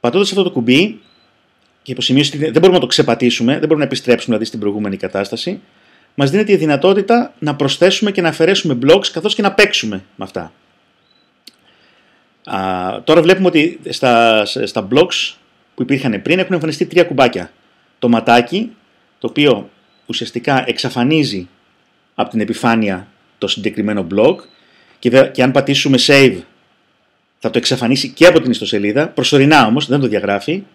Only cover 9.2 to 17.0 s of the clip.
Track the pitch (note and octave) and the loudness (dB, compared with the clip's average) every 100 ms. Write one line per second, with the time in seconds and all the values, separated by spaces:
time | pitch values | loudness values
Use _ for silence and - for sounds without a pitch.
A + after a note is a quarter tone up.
9.2 | G#3+ G#3+ G3+ G3 G#3 - A2 G2+ G2 _ | -6 -2 -2 2 0 0 -6 -8 -12 _
10.2 | F#2+ - E2 _ _ _ _ _ _ _ | -12 -12 -12 _ _ _ _ _ _ _
11.2 | _ _ - _ _ _ _ _ _ _ | _ _ -20 _ _ _ _ _ _ _
12.2 | _ _ - F#2+ F#2+ F#2 F#2 A2 - D#3+ | _ _ -10 -6 -4 -4 -6 -8 2 2
13.2 | D#3+ F#3 F#3 D#3+ D#3 - - - C3 A#2 | 4 2 2 2 0 -4 -12 -2 2 4
14.2 | A#2 A2 G#2 - G#2 - G2 B2+ F3 - | 4 2 0 -4 -6 -6 -2 0 2 0
15.2 | - - _ _ _ - B2 - C3 G#2 | -6 -10 _ _ _ -10 -4 -2 -2 -6
16.2 | G#2 F3+ F#3 F3+ D#3 D3 F3 E3+ | -2 -2 0 -4 -4 -4 -2 0